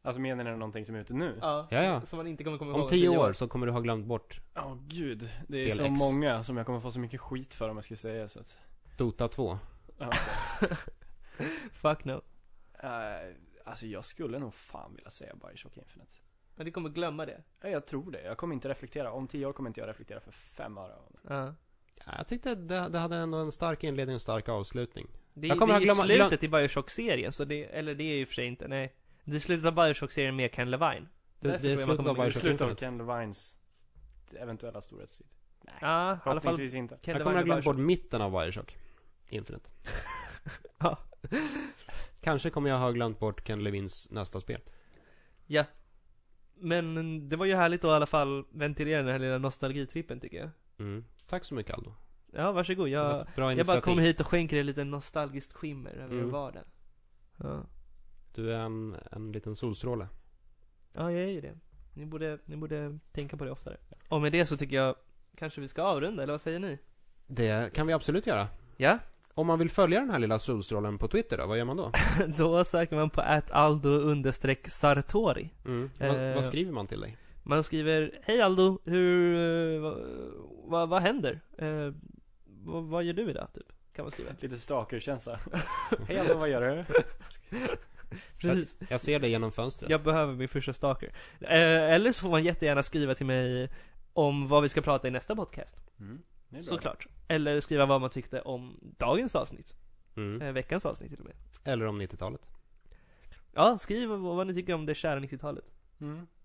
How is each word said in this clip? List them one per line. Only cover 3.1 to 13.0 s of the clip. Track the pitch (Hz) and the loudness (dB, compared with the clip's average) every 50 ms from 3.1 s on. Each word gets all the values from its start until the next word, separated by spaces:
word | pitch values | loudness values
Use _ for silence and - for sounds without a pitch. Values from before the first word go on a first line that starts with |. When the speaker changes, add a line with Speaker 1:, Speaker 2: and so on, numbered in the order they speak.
| 175 160 127 101 | 8 6 4 4
Speaker 3:
år | |
så | 98 - 127 117 | 2 0 -4 -2
kommer | - 123 123 | -2 0 0
du | 120 | 0
ha | 117 120 | 0 0
glömt | 113 117 113 110 101 | 0 0 -2 -2 -2
bort | 113 117 107 - - - - - - - | -4 -4 -4 -4 -10 -14 -14 -14 -10 -10
Speaker 1:
Åh, | 165 143 139 135 127 135 | -10 -8 -8 -10 -12 -12
gud. | 143 156 175 160 135 117 107 117 113 - - - - | -12 -8 -6 -6 -6 -6 -8 -10 -10 -10 -10 -10 -6
Det | 139 135 131 | -4 -2 0
är | 117 | 0
Speaker 3:
spel | 107 - | 2 2
Speaker 1:
så | 143 139 | 2 2
Speaker 3:
X. | 139 139 | 4 6
Speaker 1:
många | 139 135 135 139 147 143 120 113 | 6 6 4 4 4 2 2 0
som | 117 135 127 | -2 -4 -4
jag | 117 113 | -4 -2
kommer | 127 123 117 | -2 -4 -4
få | 113 123 | -4 -6
så | 117 123 | -6 -6
mycket | 123 113 131 127 | -6 -6 -8 -10
skit | - - 131 127 131 - - | -8 -8 -8 -8 -8 -10 -8
för | - 117 110 | -6 -6 -6
om | 107 | -6
jag | 107 107 | -8 -10
skulle | - 117 104 | -12 -12 -10
säga, | - 113 110 113 107 104 | -8 -8 -6 -6 -8 -10
så | - 110 | -12 -16
att | 107 - - - - - - - - - - - | -18 -20 -20 -20 -20 -20 -20 -20 -20 -20 -2 0
Speaker 3:
Dota | 123 117 - - 123 113 | 0 0 0 0 -2 -2
två. | - - 127 92 90 101 - - - - - - - - | 0 -2 -2 -2 -2 -6 -8 -14 -18 -20 -20 -20 -14 -10
Speaker 1:
Ja. | - 120 - - - - - - 906 906 - - | -6 -2 0 0 0 0 -2 -2 -4 -4 0 0
Speaker 2:
<laughs> | 208 - 170 - - - - - - - - - - - - - 254 311 320 311 262 226 | 0 0 0 -6 -8 -14 -16 -16 -18 -18 -18 -16 -18 -18 -10 -8 -8 -8 -8 -8 -12 -14
Fuck | - - - 151 156 151 - | -14 0 2 2 2 2 -4
no. | 135 131 - - - - - - - - - - - - - | -8 -8 -8 -10 -16 -20 -20 -20 -20 -20 -20 -20 -20 -20 -14
Speaker 1:
Eh, | - 131 120 117 | -10 -8 -8 -6